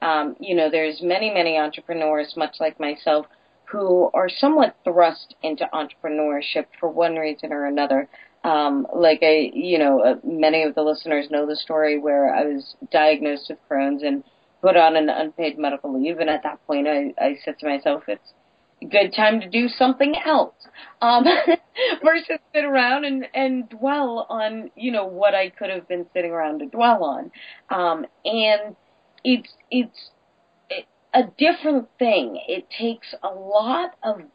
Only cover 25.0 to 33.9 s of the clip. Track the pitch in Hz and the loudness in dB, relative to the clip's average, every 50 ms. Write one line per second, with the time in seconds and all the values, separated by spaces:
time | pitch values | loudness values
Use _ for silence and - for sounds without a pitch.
25 | 196 190 180 185 202 208 196 190 190 185 _ - 208 190 190 180 - - 180 175 | -4 -4 -4 2 2 2 4 2 -2 -2 _ -10 -10 -8 -8 -10 -8 -8 -8 -8
26 | 175 _ - 185 170 170 170 165 156 151 151 151 147 254 - 226 233 240 226 196 | -8 _ -6 -6 -4 -4 -4 -4 -4 -4 -4 -6 -10 -8 -2 0 2 4 4 2
27 | 170 143 131 - - 170 _ - - - - - _ - - 180 175 170 160 160 | 0 -2 -4 -6 -8 -14 _ -20 -20 -20 -20 -20 _ -6 -4 -2 0 0 -2 -2
28 | - - _ _ - 202 220 226 220 214 214 208 208 214 214 _ _ _ _ _ | -6 -12 _ _ -6 -4 -2 0 2 2 2 2 0 -8 -14 _ _ _ _ _
29 | _ _ _ _ - 254 247 226 - - - _ _ - 247 254 233 226 _ - | _ _ _ _ 0 0 0 0 0 -8 -20 _ _ -4 -2 -2 -2 -2 _ -20
30 | - - _ _ _ _ _ _ _ _ _ _ _ - 190 - - _ _ _ | -20 -20 _ _ _ _ _ _ _ _ _ _ _ -12 -12 -12 -12 _ _ _
31 | _ - - 262 240 190 - - 285 330 - - 285 311 285 254 226 - _ - | _ 0 2 2 2 2 0 2 2 2 2 2 0 0 0 0 -2 -4 _ -2
32 | 254 233 208 170 131 113 - - - - 180 185 - - - - 226 233 226 226 | 0 2 2 2 0 -2 -8 -10 -8 -8 -8 -8 -8 -12 -10 -6 -4 -4 -4 -6
33 | - - - - - 196 185 190 190 196 202 208 220 240 262 339 359 359 | -12 -18 -16 -10 -10 -10 -8 -8 -8 0 0 0 2 2 -2 -2 -2 -6